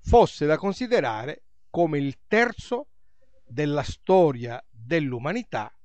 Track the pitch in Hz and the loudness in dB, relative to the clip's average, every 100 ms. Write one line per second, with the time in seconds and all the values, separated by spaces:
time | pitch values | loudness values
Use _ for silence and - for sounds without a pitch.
0 | - 240 196 - 147 156 196 185 247 233 | 6 6 6 2 0 0 -2 -4 0 0
1 | 131 107 127 - - - - 165 170 147 | 0 -4 -8 -12 -18 -20 -8 -2 0 0
2 | 139 - - 214 240 - - 247 294 - | -4 -6 -2 0 0 -4 -6 -6 -8 -20
3 | - - - - - 120 151 147 127 - | -20 -20 -20 -20 -12 -4 -2 -2 -4 -6
4 | - 190 165 123 120 123 - 110 117 165 | 2 4 4 2 -8 -10 -14 -20 -2 -2
5 | 143 123 139 226 226 120 107 - | 0 -4 -4 -6 -6 -8 -8 -14